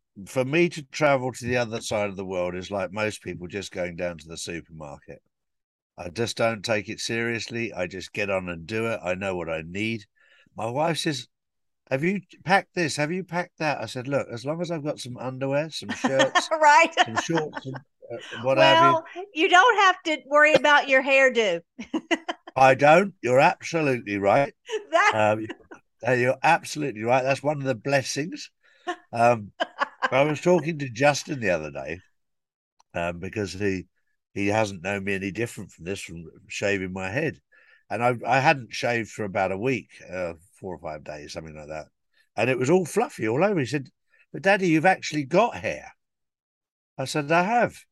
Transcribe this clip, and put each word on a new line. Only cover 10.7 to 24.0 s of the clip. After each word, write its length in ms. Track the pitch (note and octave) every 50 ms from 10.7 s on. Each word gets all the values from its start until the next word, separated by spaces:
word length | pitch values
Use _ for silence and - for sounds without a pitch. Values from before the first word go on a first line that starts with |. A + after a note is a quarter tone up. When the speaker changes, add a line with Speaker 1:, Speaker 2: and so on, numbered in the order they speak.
| A#2+ C#3 D#3 E3+ D#3+ -
Speaker 1:
says, 300 | - E3 D3 B2+ - - _ _ _ _ _ _ _ _ _ _ _ _
"Have 120 | C3 C3+
you 180 | D#3 F3+ G3+ G3 - _ - _ -
packed 300 | D3+ F#3+ F#3+ - _ _
this? 220 | F3+ E3+ C#3+ -
Have 160 | - D3 D3
you 100 | F3+ F#3+ F3
packed 340 | - E3 F3 F3 - _ -
that?" 200 | D#3+ D3+ C3+ -
I 60 | A2+
said, 220 | A2 - C3 B2 C3+
"Look, 180 | C#3+ B2+ G#2 -
as 120 | A#2 A#2 A2+
long 160 | C#3 D#3+ E3
as 100 | F3+ D#3+
I've 140 | E3+ D#3+ C#3
got 140 | D3+ C3+ -
some 180 | - B2 B2
underwear, 540 | - A#2+ B2+ C3 C3 C3+ C3+ C#3 C#3+ D#3 D#3+
some 200 | - - G3 G3+
shirts, 580 | G#3+ - - A#3+ - - D4 C4 - F4+ - -
Speaker 2:
<laughs> 100 | D#4+ D#4
Right. 320 | D#4 D4 D4 D#4+ E4 E4 - E4 -
Speaker 1:
some 120 | - A2
shorts, 500 | - - - E3 D#3+ D3+ - - - -
and, 100 | C3+ C3+ C3 - _ _ _ - -
uh, 40 | A#2+ - - - - A2+
what 160 | A2+ C4 C4+ -
have 240 | - - D#4+ E4
you." 100 | E4+ E4+
Speaker 2:
Well, 120 | E4+ D#4+ D#4+ - - E4+ G4 G4+
you 160 | - D4+ D#4+ C#4+
don't 300 | F4 F4+ G4 B4 A4 G4+
have 240 | G4+ F#4 F4+ - -
to 140 | E4 D#4 C4+ -
worry 280 | C4 C#4+ D4 D4+ D4+ D#4
about 340 | - B3+ D4+ D4 C#4+ B3 C#4
your 140 | C4+ B3+
hairdo. 580 | C4+ C#4 C4+ C4+ C4+ C4 A3+ A#3 - G3 E3+ E3+ - _ _ - A3+ - - - - -
<laughs> 480 | E4+ E4 - - - - _ - -
Speaker 1:
I 180 | C3 C3+ C3 C3+
don't. 400 | A#2 C#3+ D3 D#3 F3 G#3 G3+ - _
You're 180 | - A#2 B2+ C3
absolutely 800 | D3 E3+ - - - - - E3 D#3 C#3 B2+ A#2+